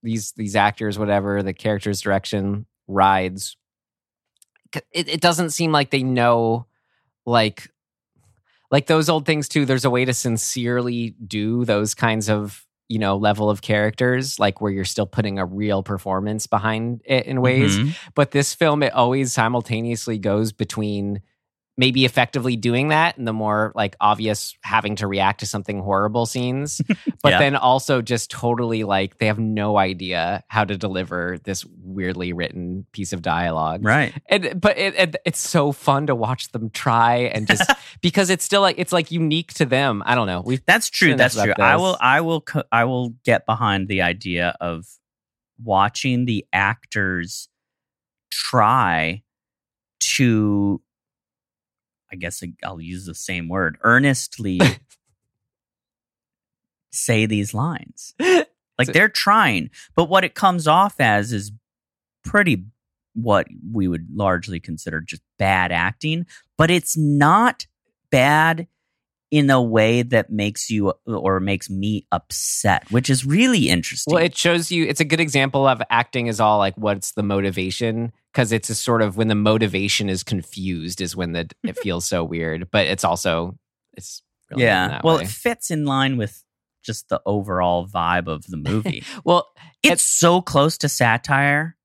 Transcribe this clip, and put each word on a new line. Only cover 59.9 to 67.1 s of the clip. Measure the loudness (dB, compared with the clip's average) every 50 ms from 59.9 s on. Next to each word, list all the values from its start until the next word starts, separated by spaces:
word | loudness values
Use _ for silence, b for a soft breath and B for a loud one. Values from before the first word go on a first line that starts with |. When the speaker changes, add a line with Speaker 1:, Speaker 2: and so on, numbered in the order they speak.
| B
Speaker 2:
but | 0 2
what | 4 4 2 2
it | 2 _
comes | 2 2 2 2 4 2 4
off | 4 4 4 2 2 _
as | 2 4 4 2 2 0 -4
is | -6 -6 -8 -14 -20 _ _ _ _ _ _ _ _ _ _ _ _ _
pretty, | 0 2 2 4 4 2 -2 -2 -12 _ _ _ _ _ _ _ _ _
what | -6 0 2 2 2 2 -2 -8 -18 -14 -8 -4
we | -2 0 0
would | -2 -2 -6 -8 -6
largely | -2 0 0 0 0 -2 -6 -10 -10
consider | -8 -10 -12 -10 -10 -8 -8 -8
just | -8 -8 -14 -16 _ _ _ _
bad | 0 2 2 2 2 0
acting, | 0 -2 -2 -2 -4 _ -4 -4 -4 -4 -6 B B B B B _ _
but | 4 4
it's | 4 2 2 -2 -2
not | 0 0 2